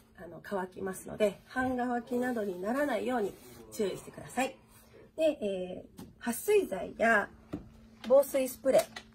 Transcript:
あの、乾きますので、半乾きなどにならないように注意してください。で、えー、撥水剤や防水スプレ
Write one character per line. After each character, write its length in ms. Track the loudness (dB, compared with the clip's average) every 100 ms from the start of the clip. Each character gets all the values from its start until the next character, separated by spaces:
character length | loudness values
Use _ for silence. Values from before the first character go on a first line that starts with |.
| -20 -18
あ 100 | -16
の、 120 | -16
乾 240 | -8 -6 -6
き 140 | -6
ま 120 | -8
す 140 | -8 -8
の 100 | 0
で、 220 | 0 0 -10
半 300 | -4 -2 -2
乾 260 | -2 -4
き 140 | -4 -4
な 160 | -2
ど 100 | -2
に 180 | -4 -4
な 120 | -4
ら 120 | -2 0
な 120 | -2
い 100 | -2
よ 100 | -2
う 40 |
に 120 | -2 -6 -18 -20 -14
注 160 | -4 -4
意 40 |
し 120 | -4
て 80 | -12
く 100 | -16
だ 80 | -8
さ 140 | -2
い。 120 | -2 -4 -20 -20 -20 -20 -14 0
で、 220 | 0 2
え 440 | -2 -4 -6 -10 -14 -18
ー、 80 | -20 -10
撥 140 | -6
水 340 | -4 4 4 4
剤 260 | -2 -6 2
や 300 | 4 4 2 -8 -12 -12 -12 -20 -20 -10 6
防 160 | 6
水 240 | 6 2 0
ス 100 | -2
プ 120 | 4
レ 80 | 4 4 -4 -18